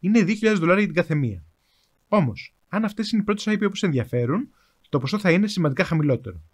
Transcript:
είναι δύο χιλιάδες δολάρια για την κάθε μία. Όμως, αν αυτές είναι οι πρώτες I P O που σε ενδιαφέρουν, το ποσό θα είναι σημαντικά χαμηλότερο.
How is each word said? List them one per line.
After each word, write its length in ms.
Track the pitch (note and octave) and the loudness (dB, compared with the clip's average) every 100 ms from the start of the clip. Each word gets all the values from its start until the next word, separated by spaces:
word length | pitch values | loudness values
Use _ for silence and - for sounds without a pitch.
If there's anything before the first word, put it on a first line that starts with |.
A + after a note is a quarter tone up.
είναι 220 | F3+ A3+ | 4 4
δύο 120 | F3+ | 4
χιλιάδες 260 | G#3+ A3 G#3 | 2 0 2
δολάρια 240 | E3 F#3+ | 2 2
για 80 | G#3 | 2
την 100 | D#3+ | 0
κάθε 120 | E3+ | 0
μία. 300 | D#3 B2+ F#2+ - _ _ _ _ _ _ | 0 -2 -4 -12 _ _ _ _ _ _
Όμως, 460 | G#3 C#3 G2+ - _ _ | 0 0 -2 -14 _ _
αν 160 | G3 | -4
αυτές 260 | A3 G#3+ G#3+ | -4 -4 -4
είναι 120 | A3 | -2
οι 20 | |
πρώτες 200 | G#3 G#3 - | 0 -2 -2
I 40 | |
P 120 | G#3+ | -2
O 40 | G#3 | -2
που 80 | G#3 | -2
σε 100 | G3+ | -2
ενδιαφέρουν, 640 | C3+ A2 B2+ A#2+ E3+ D4 _ _ _ _ | 0 -2 -2 0 -2 -4 _ _ _ _
το 100 | C#3+ | -4
ποσό 200 | C3+ G#3 | -2 -2
θα 120 | G3 | 2
είναι 160 | E3+ G#3 | 2 2
σημαντικά 380 | G#3 D#3 C3 | 0 -2 0
χαμηλότερο. 580 | F#3 D#3+ D3 B2 - F2 - | 0 2 2 0 -2 -14 -18